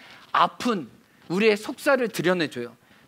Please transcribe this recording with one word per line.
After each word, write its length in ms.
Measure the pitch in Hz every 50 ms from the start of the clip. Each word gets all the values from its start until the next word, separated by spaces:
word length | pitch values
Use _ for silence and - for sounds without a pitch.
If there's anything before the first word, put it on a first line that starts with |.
| - - - - - - -
아픈 560 | - 160 - - - - 247 226 190 139 110 - - _ _ _ _ _ -
우리의 280 | 160 185 220 226 208
속살을 520 | 202 214 - 277 - - 302 277 262 254 220
드러내줘요. 680 | - - 156 175 185 180 160 131 - 127 120 117 117 _ _ _ - _ _